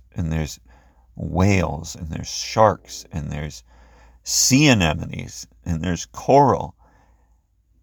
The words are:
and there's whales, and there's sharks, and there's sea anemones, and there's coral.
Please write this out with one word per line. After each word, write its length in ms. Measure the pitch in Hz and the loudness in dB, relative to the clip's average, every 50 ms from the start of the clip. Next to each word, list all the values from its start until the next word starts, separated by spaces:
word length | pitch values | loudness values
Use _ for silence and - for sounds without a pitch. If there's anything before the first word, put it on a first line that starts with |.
| _ _ | _ _
and 180 | _ - 87 78 | _ -6 -4 -2
there's 300 | 80 80 78 69 - - _ _ _ _ _ _ _ _ _ _ _ | -2 -2 -4 -6 -8 -14 _ _ _ _ _ _ _ _ _ _ _
whales, 760 | - - 78 78 85 92 104 98 92 82 78 73 - 85 - - | -10 -8 -4 0 2 2 4 4 2 0 -2 -4 -8 -10 -14 -14
and 140 | - 80 80 | -12 -12 -10
there's 220 | 82 - - - | -10 -10 -10 -10
sharks, 720 | - - - - - 113 110 104 87 - - - - - - - | -10 -10 -10 -4 4 4 4 4 4 0 -6 -16 -18 -18 -18 -12
and 200 | - 80 73 76 | -10 -10 -8 -8
there's 340 | 76 73 78 76 - - - _ _ - - _ _ _ _ _ _ _ | -8 -8 -8 -10 -12 -16 -20 _ _ -20 -20 _ _ _ _ _ _ _
sea 460 | _ - - - - - 127 139 156 143 | _ -4 -2 0 2 4 4 6 6 6
anemones, 800 | 120 101 85 78 - 80 82 - - - - - - - - - _ _ _ | 6 4 4 2 0 -2 -6 -8 -10 -10 -12 -12 -14 -18 -20 -20 _ _ _
and 180 | 87 85 78 | -6 -6 -4
there's 240 | 82 92 85 - - | -2 -4 -4 -6 -8
coral. 680 | - - - - - 131 143 143 123 98 - - - - _ _ _ _ _ _ _ _ _ _ _ _ _ _ _ _ _ _ _ _ _ | -12 -16 -8 0 4 6 6 6 6 4 2 -2 -8 -12 _ _ _ _ _ _ _ _ _ _ _ _ _ _ _ _ _ _ _ _ _